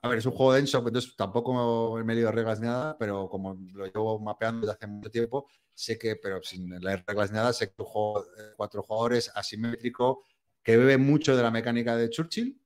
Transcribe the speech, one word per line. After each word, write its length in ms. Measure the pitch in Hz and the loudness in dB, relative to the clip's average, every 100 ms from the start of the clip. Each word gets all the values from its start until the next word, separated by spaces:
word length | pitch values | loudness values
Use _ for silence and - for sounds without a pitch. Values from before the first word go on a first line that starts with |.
a 60 | 120 | 0
ver, 100 | 117 | 0
es 60 | |
un 80 | 117 | -2
juego 220 | 127 131 | 4 6
denso, 240 | 131 143 131 | 6 4 0
entonces 360 | 120 117 123 | 0 -4 -6
tampoco 800 | - 98 113 117 127 120 117 117 113 | -6 -2 -2 -2 0 0 0 0 -2
me 100 | 113 | -2
he 40 | 113 | 0
leído 160 | 113 | 2
reglas 260 | 110 113 107 | 0 -2 -2
ni 100 | 117 | -2
nada, 280 | 120 156 156 | -4 -4 -6
pero 320 | 107 101 95 | -4 -4 -6
como 260 | 95 95 95 92 | -8 -8 -10 -16
lo 100 | 95 | -12
llevo 340 | 95 107 110 110 | -10 -4 -2 -2
mapeando 440 | 107 104 113 113 | -6 -4 -4 -2
desde 100 | 107 | -6
hace 140 | 101 104 | -6 -10
mucho 240 | 104 107 | -12 -8
tiempo, 360 | 113 117 135 139 _ _ | -4 -2 -4 -8 _ _
sé 240 | - - 113 | -14 -8 -6
que, 180 | 113 107 | -4 -4
pero 260 | 98 95 | -6 -8
sin 280 | - 95 90 90 | -10 -12 -12 -8
leer 240 | 92 98 - | -4 -4 -4
reglas 240 | 101 101 | -2 0
ni 60 | 107 | 2
nada, 160 | 120 | 0
sé 140 | 117 110 | 0 -4
que 80 | |
es 40 | - | -6
un 40 | |
juego 380 | 101 107 107 104 | -8 -2 -2 -2
de 320 | - - 107 107 | -8 -18 -20 -10
cuatro 260 | 104 104 | -8 -8
jugadores, 480 | - 110 117 120 - | -6 -2 2 2 0
asimétrico, 920 | - - 107 117 117 123 - 123 131 _ _ _ _ | -6 -8 -6 -6 -4 -6 0 0 0 _ _ _ _
que 160 | - 113 | 6 8
bebe 180 | 131 135 | 8 6
mucho 400 | 135 151 151 131 | 6 4 4 4
de 60 | |
la 80 | 117 | 4
mecánica 460 | 113 117 117 117 117 | 2 0 0 0 0
de 120 | 117 | 0
Churchill. 500 | 117 165 - 247 277 | -2 -6 -4 -6 -8